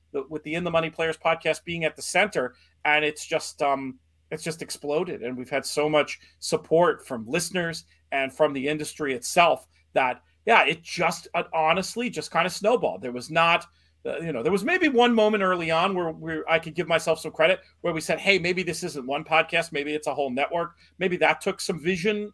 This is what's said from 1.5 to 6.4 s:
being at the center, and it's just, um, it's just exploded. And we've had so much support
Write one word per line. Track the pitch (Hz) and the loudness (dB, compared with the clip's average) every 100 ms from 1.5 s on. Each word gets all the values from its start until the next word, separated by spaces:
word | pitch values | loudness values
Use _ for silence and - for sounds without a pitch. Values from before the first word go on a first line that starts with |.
| 151 - | -2 -4
being | 170 156 | -4 -4
at | - | -4
the | |
center, | - 180 208 156 123 - _ _ | -2 2 2 0 -4 -6 _ _
and | 151 151 151 | 2 2 2
it's | 151 - | -4 -4
just, | 156 - - | -4 -4 -2
um, | 143 135 135 131 _ _ - | 0 0 -4 -12 _ _ -14
it's | 156 | -10
just | 170 160 | -8 -8
exploded. | 139 - 143 151 175 120 | -10 -10 -4 -2 -2 -6
And | 117 127 | -8 -8
we've | 123 | -6
had | 139 - | -6 -4
so | - 151 | -2 2
much | 151 139 - - | 2 2 -4 -16
support | - | -12